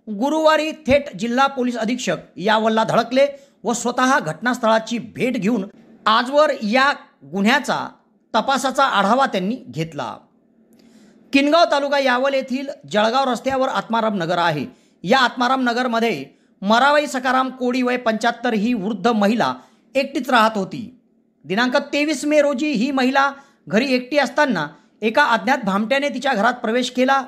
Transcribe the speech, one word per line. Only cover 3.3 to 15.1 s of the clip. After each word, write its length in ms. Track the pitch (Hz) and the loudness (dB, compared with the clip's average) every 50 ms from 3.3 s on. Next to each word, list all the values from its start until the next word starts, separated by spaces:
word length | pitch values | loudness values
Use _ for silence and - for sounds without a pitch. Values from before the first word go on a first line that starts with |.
| - - - _ _ _ - | 0 -6 -20 _ _ _ -4
व 100 | 214 233 | -4 -4
स्वतः 460 | 233 - 240 - 269 254 254 277 - | -2 -4 -4 -2 0 2 2 2 0
घटनास्थळाची 760 | - 156 156 - 220 247 247 247 - 220 220 220 220 - 240 | 0 -4 -6 -4 -4 -4 -2 0 0 2 2 2 0 -2 -6
भेट 360 | 220 - - - - 208 262 254 | -8 -8 -10 -6 -4 -4 -2 -2
घेऊन 320 | 247 175 214 247 202 190 - - - - - - - - | -2 0 0 0 -2 -4 -6 -12 -20 -20 -20 -20 -4 0
आजवर 460 | 208 220 240 247 254 285 294 311 294 262 - 220 | 2 2 2 2 2 2 4 4 4 2 -2 -2
या 300 | 202 226 262 269 285 277 - - - _ _ 139 139 | 0 2 2 2 2 0 -2 -8 -20 _ _ -16 -8
गुन्ह्याचा 560 | 160 202 196 226 269 294 - - 160 139 127 - - _ _ _ _ _ _ _ - | -4 0 2 2 2 2 2 0 -2 -4 -4 -8 -12 _ _ _ _ _ _ _ -2
तपासाचा 480 | 226 247 254 277 254 269 262 254 285 269 | -2 0 0 0 0 0 -2 0 2 2
आढावा 420 | - - 202 190 196 240 269 269 | 2 2 2 2 2 4 2 2
त्यांनी 320 | - - 190 180 202 254 - - - | 2 0 -2 -4 -4 -6 -8 -10 -10
घेतला. 460 | 110 147 165 165 143 143 123 107 - - - _ _ _ _ _ _ _ _ _ _ _ _ _ _ - - _ _ _ _ _ - | -8 -8 -8 -6 -8 -8 -8 -8 -10 -12 -16 _ _ _ _ _ _ _ _ _ _ _ _ _ _ -20 -20 _ _ _ _ _ 2
किनगाव 320 | 277 285 294 311 339 339 - | 2 4 4 4 4 4 4
तालुका 280 | 294 285 285 285 285 285 | 2 0 0 0 0 0
यावल 340 | 269 254 240 247 269 277 269 | 2 2 2 0 0 0 0
येथील 360 | 269 262 262 247 269 277 277 - - - 139 | -2 -2 -4 -6 -6 -6 -8 -12 -14 -10 -4
जळगाव 380 | 196 214 220 226 233 269 277 262 | 0 0 2 2 2 0 0 0
रस्त्यावर 360 | - - - 262 269 262 262 | -2 -2 -2 -2 -2 0 0
आत्माराम 480 | 254 - 196 - - 226 233 220 220 208 | -2 -2 -4 -4 -2 -2 -2 0 0 -2
नगर 220 | 185 165 160 180 | -2 -2 -2 0
आहे. 280 | 170 170 170 156 147 - - - _ _ _ _ _ - | 0 2 0 0 -2 -4 -8 -12 _ _ _ _ _ -2
या 160 | 180 | 0